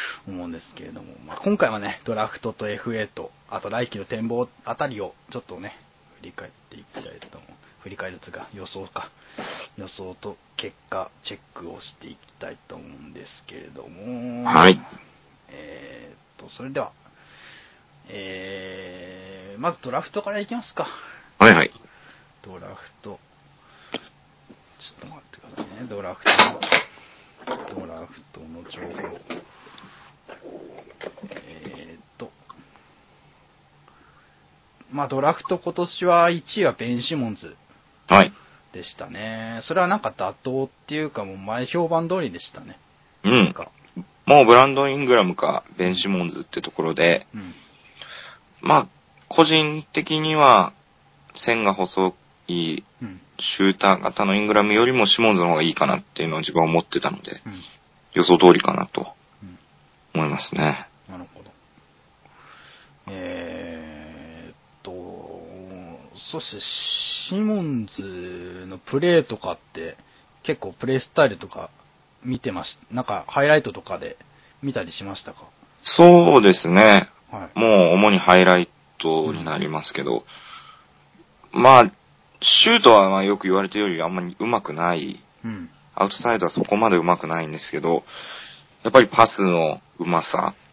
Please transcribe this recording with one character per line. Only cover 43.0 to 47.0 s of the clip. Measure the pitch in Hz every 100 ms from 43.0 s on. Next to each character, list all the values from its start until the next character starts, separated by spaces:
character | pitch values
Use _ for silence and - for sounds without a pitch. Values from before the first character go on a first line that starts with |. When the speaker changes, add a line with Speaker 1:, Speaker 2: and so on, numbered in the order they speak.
| _ _ 98
Speaker 2:
う |
ん。 | 123 95
Speaker 1:
な |
ん |
か。 | - 85 _ _ - - _ -
Speaker 2:
も | 143
う | 117
ブ | 120
ラ | 135
ン | 135
ド | 139
ン・ |
イ | 135
ン |
グ | 135
ラ | 120 92
ム | -
か、 | 80 - - -
ベ | 90
ン・ | 92
シ | 98
モ | 92
ン | 85
ズ | 76
っ | -
て | -
と | -
こ | -
ろ | 78
で、 | 73